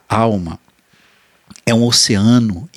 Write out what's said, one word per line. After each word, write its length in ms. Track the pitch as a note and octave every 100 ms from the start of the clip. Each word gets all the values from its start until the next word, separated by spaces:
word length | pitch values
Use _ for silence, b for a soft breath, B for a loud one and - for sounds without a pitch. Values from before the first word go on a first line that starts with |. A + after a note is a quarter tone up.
| -
alma 520 | G#2+ A2+ G#2 E2 - _ _ _ b b b b b b - -
é 80 |
um 100 | A2+
oceano 840 | A#2+ A#2 - G2+ G#2+ B2 A2+ F2 -